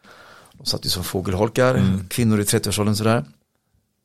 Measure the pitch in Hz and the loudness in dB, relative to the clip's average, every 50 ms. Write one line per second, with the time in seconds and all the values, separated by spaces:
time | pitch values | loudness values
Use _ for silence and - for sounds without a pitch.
0 | _ - - - - - - - - - - - - - - - - - - 92 | _ -20 -20 -20 -20 -20 -20 -20 -20 -20 -20 -10 -6 -6 -6 -4 -4 -4 -6 -4
1 | 85 - - 98 87 101 95 92 107 113 - 131 127 127 127 131 131 - 95 95 | -4 -4 -4 -4 -2 -2 0 0 0 0 2 2 2 2 4 4 2 2 2 0
2 | 92 - - - 120 110 107 104 104 - - 107 - 104 101 107 104 107 104 104 | -4 -4 -2 0 2 2 2 2 2 2 0 0 0 -2 -2 0 0 0 0 0
3 | 107 113 113 127 147 - - _ _ _ _ _ _ _ _ _ _ _ _ _ | 2 2 2 0 -2 -6 -12 _ _ _ _ _ _ _ _ _ _ _ _ _